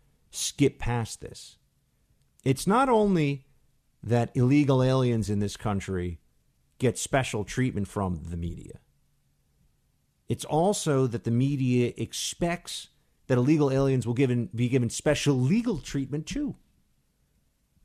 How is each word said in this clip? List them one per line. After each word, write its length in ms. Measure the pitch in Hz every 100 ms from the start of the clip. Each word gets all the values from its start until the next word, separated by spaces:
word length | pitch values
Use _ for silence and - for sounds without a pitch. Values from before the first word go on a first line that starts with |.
| _ _ _
skip 480 | - - - 139 -
past 440 | - 120 110 -
this. 340 | - - - - _ _ _ _ _ _ _ _
It's 220 | - 131 -
not 240 | 220 269
only 560 | 226 208 180 147 139 - _ _ _ _ _
that 340 | 104 120 117 135
illegal 460 | 123 147 139 131
aliens 480 | 127 131 127 113 101
in 80 | 104
this 180 | 101 -
country 640 | 110 98 - 95 87 85 _ _ _ _ _ _
get 200 | 127 -
special 460 | - 139 127 113
treatment 440 | 98 - 127 101 98
from 320 | - 95 85 82
the 80 | 85
media. 440 | 85 82 - - _ _ _ _ _ _ _ _ _ _ _ _ _ _ -
It's 160 | 117
also 600 | - 147 180 208 - 135 131
that 160 | 113
the 80 | -
media 600 | 117 135 143 131 123 120 -
expects 920 | 113 - - - 170 175 - - - _ _ _ -
that 100 | 131
illegal 320 | 123 156 143
aliens 360 | 135 139 131 117
will 80 |
given, 340 | 120 135 123 120
be 160 | 113 123
given 220 | 127 117
special 460 | - - 147 147 131
legal 420 | 127 214 240 175
treatment 480 | - 143 135 147 156
too. 300 | 277 285 139 _ _ _ _ _ _ _ _ _ _ _ _